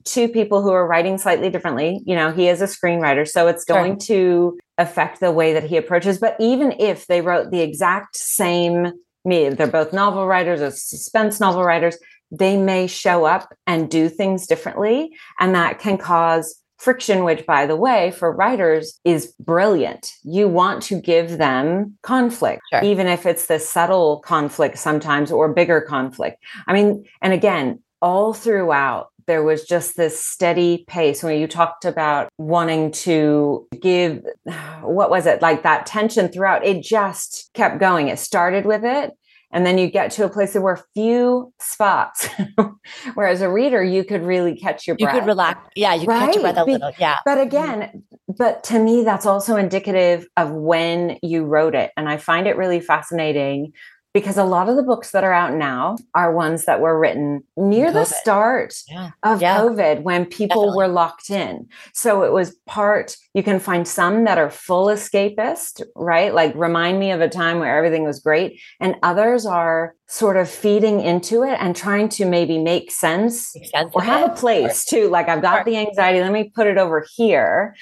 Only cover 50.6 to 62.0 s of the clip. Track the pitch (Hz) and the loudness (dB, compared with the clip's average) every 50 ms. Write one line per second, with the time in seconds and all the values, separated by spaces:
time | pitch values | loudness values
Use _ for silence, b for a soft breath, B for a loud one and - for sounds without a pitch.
50.6 | 151 160 170 165 165 170 170 175 175 170 147 - - 170 165 165 156 147 151 151 | 0 2 2 2 2 0 0 -2 -2 -2 -4 -6 -6 -4 -2 -2 -2 0 2 2
51.6 | 156 160 156 135 110 - - - 151 151 151 156 - - 165 - 185 208 - - | 2 2 2 0 -2 -2 -4 -6 -6 -4 -4 -4 -2 -2 0 0 0 0 0 0
52.6 | 185 185 175 175 170 - 156 151 151 - 175 170 160 156 151 147 139 139 139 139 | 0 0 0 -2 0 0 -2 -2 -2 -4 -4 -4 -2 -2 -2 -2 -2 -2 -4 -4
53.6 | 147 151 - B B B B B B _ - 202 202 196 190 196 196 185 180 175 | -6 -8 -12 B B B B B B _ -2 -2 0 0 0 0 0 2 2 0
54.6 | 185 208 247 277 269 254 240 - - - - 196 190 190 185 175 175 156 123 160 | 2 2 2 0 2 0 0 -2 -2 -4 -2 0 2 2 2 2 2 0 -2 -2
55.6 | 151 139 131 123 135 170 214 233 - _ - 165 180 170 160 170 165 156 165 165 | -2 -2 -2 -2 -4 -4 -4 -6 -8 _ 0 0 2 2 2 0 0 0 -2 -2
56.6 | - - 143 101 139 160 165 160 160 147 - 127 147 147 143 143 - _ _ - | 0 0 0 2 2 2 2 2 2 2 0 0 -2 -4 -4 -6 -8 _ _ -2
57.6 | 196 196 208 226 277 330 330 - - - - 254 - 226 202 196 214 233 262 233 | 0 2 2 2 2 2 2 0 0 0 -2 -4 -2 0 2 2 2 2 0 -2
58.6 | - - - - - - 147 175 185 170 - _ - 214 220 196 170 175 190 208 | -4 -6 -10 -16 -16 -16 -14 -14 -14 -14 -10 _ -2 -2 0 2 2 2 2 2
59.6 | 214 240 233 208 190 156 151 147 147 185 180 175 175 175 - - 214 196 - 226 | 2 2 2 2 2 2 0 0 -2 -2 -2 -2 -2 -2 -4 -4 -2 0 2 2
60.6 | 208 202 190 196 190 185 175 180 170 165 - - - - 202 196 165 104 90 - | 2 2 2 2 0 2 2 0 0 0 -2 -8 -12 -8 -6 -6 -4 -6 -8 -12
61.6 | - - B B B B B - | -14 -18 B B B B B -2